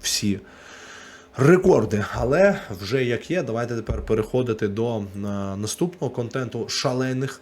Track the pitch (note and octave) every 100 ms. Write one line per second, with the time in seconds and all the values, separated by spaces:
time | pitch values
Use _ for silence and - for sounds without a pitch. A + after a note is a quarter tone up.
0 | - - G#2 G2 - - - - - -
1 | - - - - C#3 F#3 F#3 C#3 A2 G#2
2 | G2+ B2 B2 D#3+ G3 - - F#2 G2 C3
3 | B2 A2+ - F3 B2 A2+ A#2+ A#2 G#2 G#2+
4 | - A2 A2 B2+ B2 A2 G#2 G2+ A#2+ A2+
5 | G2 G2+ G2+ G2+ G2 G2 G#2+ - F3 -
6 | C3 - A2+ C3 A#2 A#2 G#2+ - C#3 B2+
7 | C3 C3 C3+ -